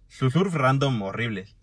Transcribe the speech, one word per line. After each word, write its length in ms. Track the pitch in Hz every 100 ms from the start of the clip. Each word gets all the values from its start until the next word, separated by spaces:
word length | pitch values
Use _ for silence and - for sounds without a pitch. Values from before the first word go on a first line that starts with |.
| _
Sus 260 | - 131
urf 180 | 156 196
random 460 | 160 131 135 139 117
horribles. 520 | 95 98 117 101 95 _